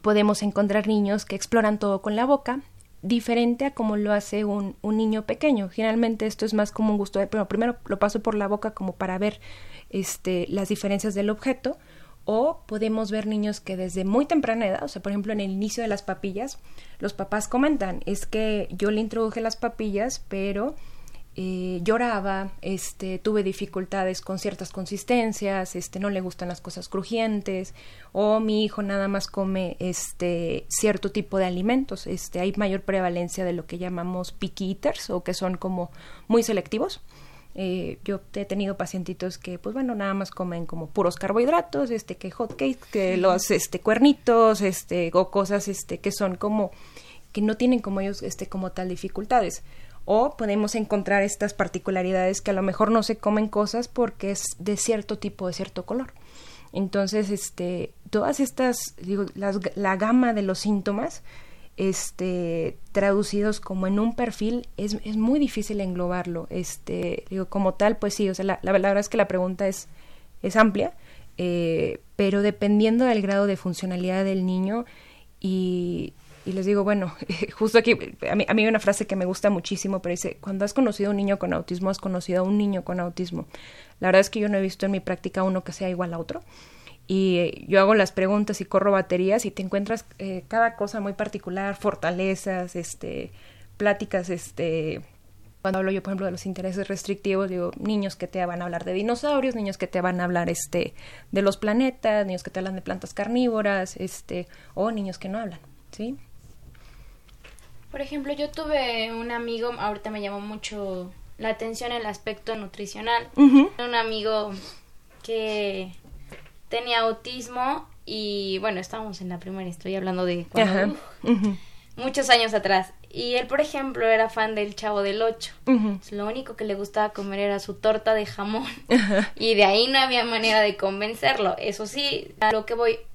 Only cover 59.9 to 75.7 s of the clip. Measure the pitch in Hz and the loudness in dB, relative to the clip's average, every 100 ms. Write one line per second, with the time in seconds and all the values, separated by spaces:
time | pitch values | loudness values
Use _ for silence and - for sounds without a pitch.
59.9 | 190 214 247 247 214 196 185 208 202 185 | 2 2 4 4 2 0 0 0 0 0
60.9 | 202 285 - - - - - - - 190 | -2 -4 -8 -16 -16 -18 -18 -16 -2 0
61.9 | 185 - - 185 180 170 165 160 - - | 0 -4 -4 -2 -2 -2 -2 -2 -6 -2
62.9 | 202 196 202 202 202 208 208 - 190 190 | 2 4 4 2 0 0 -2 -4 -2 2
63.9 | 202 226 226 240 - 208 240 - - 202 | 2 2 2 -2 0 0 -2 -4 -6 -4
64.9 | 214 214 214 226 294 285 - 202 208 190 | -4 -2 0 4 4 2 0 -4 -2 -2
65.9 | 180 175 180 175 170 165 185 175 - - | -2 0 -2 -2 -6 -4 -6 -6 -8 -6
66.9 | 175 180 - - 190 185 202 190 - 208 | -4 -2 -4 -6 -6 -2 0 0 4 2
67.9 | 220 208 - 202 185 196 185 190 196 196 | 4 -2 0 0 0 -2 0 2 4 4
68.9 | 196 202 226 196 185 185 185 196 190 - | 2 2 0 2 0 -2 0 -2 -2 -12
69.9 | - - - - - 196 220 220 202 339 | -18 -18 -20 -18 -8 0 6 6 6 -2
70.9 | - - - - - 180 175 170 160 - | -4 -18 -16 -14 -4 0 2 2 2 0
71.9 | - - - 196 202 208 202 202 208 220 | -4 -10 0 2 4 2 2 4 6 6
72.9 | 226 254 220 196 196 202 190 185 165 185 | 6 4 4 4 2 2 0 -2 -4 -4
73.9 | 180 185 185 196 190 185 185 190 226 240 | -2 0 0 2 2 2 2 0 -2 -4
74.9 | - - - - - 190 185 185 | -14 -20 -20 -20 -6 -2 0 0